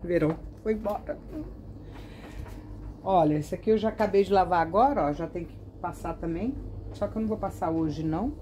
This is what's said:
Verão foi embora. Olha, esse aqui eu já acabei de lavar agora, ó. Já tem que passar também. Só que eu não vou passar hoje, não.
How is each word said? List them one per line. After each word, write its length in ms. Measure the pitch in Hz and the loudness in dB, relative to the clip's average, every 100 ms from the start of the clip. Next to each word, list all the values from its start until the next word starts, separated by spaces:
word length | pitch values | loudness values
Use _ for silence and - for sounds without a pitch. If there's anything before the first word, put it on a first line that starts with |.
Verão 440 | 170 175 190 165 - - | 2 2 4 0 -6 -8
foi 120 | 220 | -2
embora. 440 | 220 202 202 - - - 311 302 - - - - - - - - - - - - - - - | -2 -2 -4 -6 -10 -8 -10 -10 -12 -14 -14 -14 -14 -14 -14 -14 -12 -10 -12 -12 -12 -12 -8
Olha, 340 | 190 190 151 151 | 4 6 6 4
esse 200 | 147 180 | 0 -4
aqui 140 | - | 2
eu 80 | 220 | 4
já 100 | 214 | 2
acabei 380 | 214 208 196 190 | 2 4 6 6
de 80 | |
lavar 280 | 196 180 175 | 6 6 4
agora, 440 | 165 185 262 240 147 | 4 6 6 6 2
ó. 80 | |
Já 120 | 147 165 | 0 -4
tem 200 | 175 165 | -6 -8
que 120 | - - - | -10 -14 -8
passar 340 | 175 170 175 165 | -8 -6 -8 -6
também. 380 | 170 165 220 269 - - - | -4 -2 -2 -4 -8 -10 -10
Só 160 | - 202 | -4 -4
que 100 | 220 | -2
eu 40 | |
não 80 | 220 | -2
vou 80 | 208 | -2
passar 320 | 190 - 175 | -4 -2 0
hoje, 340 | 160 160 147 | 2 0 0
não. 340 | 156 160 240 294 | 0 0 -2 -4